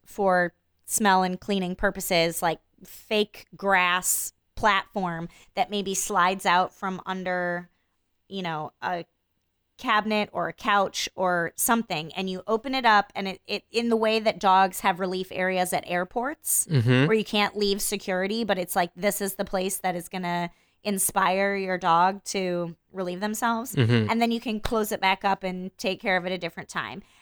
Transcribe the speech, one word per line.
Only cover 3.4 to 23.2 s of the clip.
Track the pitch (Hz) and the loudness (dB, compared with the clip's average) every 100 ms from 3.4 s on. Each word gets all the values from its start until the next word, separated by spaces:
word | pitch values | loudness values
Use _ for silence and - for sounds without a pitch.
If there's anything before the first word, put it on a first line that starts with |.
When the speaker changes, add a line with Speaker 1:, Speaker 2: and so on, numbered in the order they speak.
| - 170 | -20 -6
Speaker 1:
grass | 196 190 180 180 - - - _ _ - | 2 4 4 2 0 -2 -4 _ _ 0
platform | 214 196 - 202 180 165 170 - _ - | 2 2 0 -4 -4 -4 -8 -12 _ -4
that | 190 | -2
maybe | 208 196 190 | -2 -2 -4
slides | - 196 180 190 190 | 0 2 2 2 2
out | 175 180 | 4 2
from | - 190 185 185 | -4 -8 -8 -8
under, | 185 185 180 175 175 175 _ _ _ _ _ - | -6 -4 -2 -2 -4 -8 _ _ _ _ _ -14
you | 196 | -8
know, | 175 156 151 - | -6 -6 -8 -6
a | 180 175 - _ _ _ _ _ _ - | -6 -6 -8 _ _ _ _ _ _ -8
cabinet | 254 214 208 214 202 | 0 2 2 0 -2
or | 175 165 | -4 -6
a | |
couch | - 226 202 190 - - - | -4 0 2 2 -2 -6 -2
or | 185 175 165 - | 0 0 -2 -2
something, | - 233 226 160 156 | 0 0 0 -6 -6
and | 185 190 | -6 -6
you | 185 - | -6 -2
open | 220 269 | -2 -2
it | 262 240 | 0 4
up, | 214 - 196 | 4 2 -4
and | 190 | -8
it, | 180 - | -8 -8
it, | 202 _ | -8 _
in | 233 233 | -2 2
the | 226 | 2
way | 220 220 | 2 2
that | 214 175 | 0 2
dogs | 196 190 190 - | 4 6 4 2
have | 202 175 | -2 0
relief | 185 185 185 | -2 -4 -4
areas | - 185 185 180 | -2 0 0 0
at | 185 - | -2 -2
airports | 175 180 240 262 320 - - - | -4 -2 -4 -4 -6 -2 -2 2
Speaker 2:
Mm-hmm. | 143 113 127 151 | 2 4 4 4
Speaker 1:
where | 220 | 2
you | 202 | 2
can't | 208 202 208 | 0 0 0
leave | 202 196 | 0 0
security, | - 196 - 185 196 226 | -2 -4 -2 -2 -2 -2
but | 208 185 | 0 -2
it's | 170 196 | -2 -2
like, | 175 175 | -2 0
this | 202 - | -2 0
is | 196 - | -4 -4
the | 190 | -4
place | 190 190 - | -2 -2 -2
that | 180 180 | -4 -4
is | - | -6
gonna | 185 175 175 170 _ _ _ | -6 -4 -2 -4 _ _ _
inspire | 208 190 - 196 180 190 196 196 | -4 -2 0 2 2 2 2 0
your | 190 180 | -2 0
dog | 185 170 185 196 - | 4 6 4 2 -6
to | 196 180 175 170 170 _ | -4 -2 -2 -4 -10 _
relieve | 190 180 | -8 -6
themselves. | 180 | -4